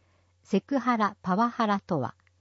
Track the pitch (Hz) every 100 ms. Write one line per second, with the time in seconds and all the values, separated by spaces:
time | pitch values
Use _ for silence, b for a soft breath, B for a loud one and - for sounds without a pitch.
0 | _ _ _ _ - 196 - 277 240 233
1 | 202 - 185 185 240 233 220 202 - 165
2 | 120 - _ _